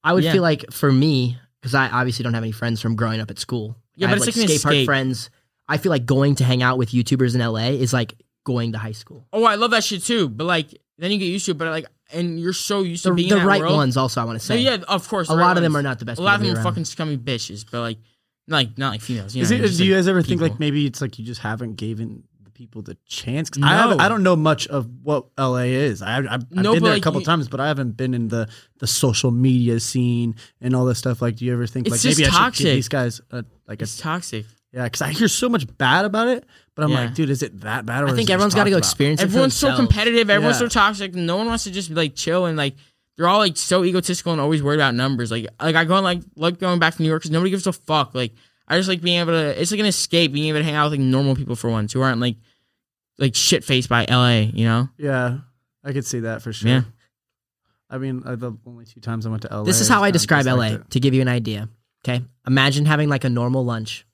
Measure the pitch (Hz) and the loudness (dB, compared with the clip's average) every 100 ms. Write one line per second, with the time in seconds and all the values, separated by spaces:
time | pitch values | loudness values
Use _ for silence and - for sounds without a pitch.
0 | 160 180 160 190 170 151 - - 143 131 | 4 4 4 4 4 0 -4 0 4 4
1 | 151 139 123 123 _ _ 127 135 131 123 | 4 4 0 -4 _ _ -2 0 2 0
2 | 127 120 120 117 113 107 117 113 117 113 | -2 -2 -2 -2 -4 -4 -4 -2 -2 0
3 | 113 110 107 101 - 123 107 113 _ - | 0 -2 -6 -10 -6 -6 -6 -12 _ -4
4 | 190 202 240 226 208 151 143 147 131 139 | 0 2 0 0 2 2 2 2 2 0
5 | 131 120 - _ _ _ - 147 196 151 | 0 -4 -8 _ _ _ -6 -2 2 0
6 | 120 135 143 139 127 127 123 127 113 123 | 2 2 4 4 2 4 2 2 0 0
7 | 120 131 127 123 117 110 117 135 127 123 | 0 2 2 2 0 -2 -2 0 0 0
8 | 113 - _ _ - 120 117 107 107 110 | -2 -8 _ _ -6 -4 -2 -6 -8 -12
9 | - 113 - 208 226 208 233 226 208 196 | -16 -20 -6 2 2 2 2 0 0 -4
10 | - 233 160 110 165 170 151 - _ _ | -2 0 0 -2 -2 -2 -2 -12 _ _
11 | 170 208 185 190 190 156 165 160 - _ | -4 -2 -2 -4 -4 -4 -4 -6 -8 _
12 | _ 160 175 165 170 180 - 202 190 170 | _ -6 -4 -4 -4 -6 -4 -2 -2 -2
13 | 185 175 180 202 185 202 170 151 139 127 | 0 2 4 4 4 2 2 2 2 0
14 | 131 - 117 113 - 226 262 226 175 190 | 0 -2 -4 -6 -2 0 0 -2 -2 -4
15 | - 208 156 160 156 180 170 147 139 123 | -2 -4 0 4 4 4 2 0 -2 -6
16 | 117 117 185 202 196 170 107 110 160 - | -8 -4 0 2 2 0 -2 -2 -6 -6
17 | 160 143 117 120 - 104 110 120 117 113 | -6 -4 -4 -6 -6 -12 -10 -6 -6 -8
18 | _ _ _ _ - 156 120 107 135 107 | _ _ _ _ -6 -4 -4 -6 -6 -6
19 | - 120 98 120 170 247 226 175 190 190 | -8 -8 -6 -2 0 2 0 2 2 4
20 | 180 185 160 - 165 110 151 143 143 - | 2 2 0 0 -2 -2 -2 0 -2 -2
21 | 131 - 113 117 110 110 120 101 107 110 | -8 -8 -14 -8 -8 -6 -8 -8 -8 -8
22 | 113 107 _ _ 101 _ 120 113 101 - | -10 -12 _ _ _ _ -20 -16 -16 -18
23 | _ - - 135 156 143 143 190 233 185 | _ -12 -6 -6 -6 0 4 4 4 4
24 | 185 226 185 175 156 151 - 139 117 123 | 4 4 4 4 4 2 -2 -4 -6 -8
25 | 135 147 - - 135 127 123 127 143 98 | -2 -2 -4 -4 -2 0 0 0 0 -2
26 | 98 123 131 123 123 180 196 220 220 208 | -4 -2 -2 -6 -6 0 2 4 4 2
27 | 165 143 139 165 131 131 143 143 127 107 | 0 -2 0 0 0 -4 -2 -2 -4 -4
28 | 131 123 113 117 110 - _ _ 127 - | -4 -2 -2 -2 -4 -8 _ _ -4 0
29 | 135 113 127 120 131 127 120 117 110 131 | 2 2 2 4 4 4 2 0 -2 -2
30 | 120 120 120 110 - _ 123 127 127 120 | 0 0 -2 -4 -14 _ -2 0 0 0
31 | 131 117 120 113 123 123 120 131 120 - | -2 -2 -4 -4 -4 -2 -4 -4 -2 0
32 | 262 190 139 175 233 - 190 135 127 143 | 2 4 4 4 2 2 2 2 0 -2
33 | 123 113 _ 123 113 _ - 104 - - | -2 -4 _ -12 -12 _ -16 -10 -10 -8
34 | 160 170 175 113 107 _ _ 127 120 - | -6 -6 -6 -10 -12 _ _ -8 -6 -4
35 | 143 156 226 - 247 233 131 - 135 156 | -4 0 0 2 0 0 -4 -2 2 2
36 | 202 208 233 254 - _ _ - 151 139 | 2 0 0 -2 -6 _ _ -4 0 0
37 | 120 131 151 135 131 92 104 120 110 123 | -2 -2 -2 -2 -4 -8 -6 -6 -4 -2
38 | 143 131 220 185 202 202 202 190 - - | 0 0 2 2 2 4 4 4 2 0
39 | 143 151 196 220 269 - 285 262 247 208 | 0 2 2 4 2 2 0 2 4 4
40 | 226 233 214 202 226 240 240 233 202 202 | 4 4 4 4 4 2 0 4 2 2
41 | 196 180 170 180 226 226 208 185 175 156 | -6 -4 -2 0 0 -2 -4 -8 -6 -2
42 | 160 - - 175 180 156 143 139 _ _ | -2 -2 -2 0 0 0 -4 -6 _ _
43 | _ - 170 202 208 156 - 185 180 180 | _ -2 2 4 2 0 0 2 2 0
44 | 175 180 - 160 143 160 143 151 139 120 | -2 -4 -2 -2 0 0 2 2 2 2
45 | 131 131 117 113 110 _ 156 160 165 185 | 0 -2 -4 -6 -8 _ 0 2 2 2
46 | 190 180 - - 165 175 185 175 165 165 | 2 -2 -8 -4 -4 -2 -2 2 0 0
47 | 160 156 156 160 185 190 190 170 - 156 | 0 0 0 0 0 0 -4 -6 -2 -2
48 | 131 127 120 110 _ _ _ 170 190 180 | -2 -4 -6 -8 _ _ _ 0 0 -2
49 | 170 175 165 165 151 - 175 208 208 - | 0 0 2 0 0 -2 -2 0 0 0
50 | - 170 165 143 156 151 156 151 147 147 | 0 2 2 0 -2 0 0 0 0 2
51 | 131 131 139 131 135 120 117 113 104 127 | 2 2 2 0 -2 -4 -2 -2 -2 0
52 | 131 117 123 110 _ _ _ _ _ _ | 0 0 -2 -4 _ _ _ _ _ _
53 | _ _ 139 113 - 170 - 131 123 120 | _ _ -2 2 2 0 2 0 2 0
54 | - 123 123 117 107 107 113 113 131 _ | 2 2 4 4 2 0 0 2 -2 _
55 | 147 131 123 131 - _ _ _ 139 139 | -4 -2 -2 -4 -10 _ _ _ -8 -6
56 | - 123 113 110 - 107 110 127 110 - | -4 -6 -6 -8 -8 -2 2 2 0 -10
57 | _ _ _ _ _ _ _ _ _ 131 | _ _ _ _ _ _ _ _ _ -8
58 | 135 127 123 123 123 113 123 120 110 117 | -6 -6 -8 -10 -10 -12 -18 -20 -20 -14
59 | 113 113 113 110 110 104 107 - 107 - | -8 -6 -4 -6 -6 -6 0 2 4 4
60 | 202 175 - 151 131 127 113 107 - 131 | 4 0 2 0 2 0 0 -4 -4 -2
61 | 131 131 127 123 110 104 107 _ _ _ | 0 2 0 -2 -4 -8 -10 _ _ _
62 | - 123 123 _ - 135 135 139 147 151 | -6 -4 -6 _ 0 2 2 2 2 2
63 | 151 139 131 120 120 131 123 113 110 - | 2 0 0 -2 0 -2 -2 -4 -6 -12
64 | _ | _